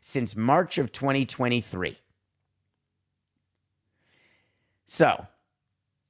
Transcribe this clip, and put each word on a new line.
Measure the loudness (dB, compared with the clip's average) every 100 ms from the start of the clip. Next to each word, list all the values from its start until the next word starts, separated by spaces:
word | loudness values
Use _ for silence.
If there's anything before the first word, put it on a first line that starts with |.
since | -6 -4 -4 -2
March | 2 4 2 -2
of | -4
twenty | -2 0 0 -2
twenty-three." | -2 0 0 -2 -6 -6 -8 _ _ _ _ _ _ _ _ _ _ _ _ _ _ _ _ _ _ _ _ _ _ _ _ _ _ _ _
So, | _ 4 4 4 -6 _ _ _ _ _ _ _